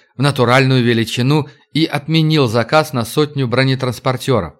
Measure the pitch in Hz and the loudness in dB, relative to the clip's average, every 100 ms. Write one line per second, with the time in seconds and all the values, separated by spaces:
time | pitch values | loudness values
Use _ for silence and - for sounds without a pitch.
0 | _ - 139 139 120 131 131 131 120 113 | _ -2 -2 2 2 4 4 2 2 0
1 | 110 - 127 151 135 - _ 151 160 143 | -2 -2 0 0 -2 -10 _ -2 -2 -2
2 | 139 160 156 156 123 117 113 156 151 127 | -2 0 2 2 2 0 2 0 0 -4
3 | 113 151 147 135 127 120 131 131 127 113 | -4 -2 -2 -2 -2 0 0 0 -4 -4
4 | 139 123 - 117 80 - | -4 -4 -2 -2 -2 -12